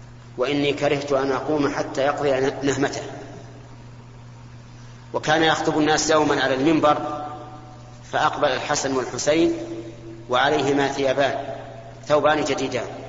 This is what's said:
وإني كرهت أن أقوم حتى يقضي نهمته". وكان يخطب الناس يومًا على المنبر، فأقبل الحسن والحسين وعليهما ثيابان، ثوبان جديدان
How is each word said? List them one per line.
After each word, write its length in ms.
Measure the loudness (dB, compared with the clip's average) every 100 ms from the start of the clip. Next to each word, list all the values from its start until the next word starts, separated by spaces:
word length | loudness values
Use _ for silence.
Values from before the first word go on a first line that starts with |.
| -20 -20 -12 -4
وإني 340 | 0 2 2
كرهت 400 | 2 0 0 0
أن 200 | 0 2
أقوم 420 | 0 0 0 0
حتى 280 | 0 -4 0
يقضي 280 | 0 2 0 2 0 0
نهمته". 400 | -2 0 -2 -4 -10 -12 -14 -16 -16 -18 -20 -20 -20 -20 -20 -20 -20 -20 -20 -20 -20 -20 -20 -20 -8
وكان 280 | -4 2 4
يخطب 360 | 4 2 2 2
الناس 320 | 4 2 4
يومًا 320 | 4 4 2
على 120 | 2
المنبر، 420 | 4 4 6 4 4 0 -6 -8 -12 -14 -16 -18 -18 -20 -18 -4
فأقبل 360 | 0 2 2 0
الحسن 480 | 0 0 -2 0 0
والحسين 560 | -2 -2 2 4 4 2 -6 -10 -12 -14 -16 -12 0
وعليهما 580 | 2 4 4 2 2 2
ثيابان، 460 | 0 2 4 2 0 -6 -10 -12 -14 -16 -10 2
ثوبان 380 | 4 4 2
جديدان 420 | 2 -2 -2 -4 -6 -10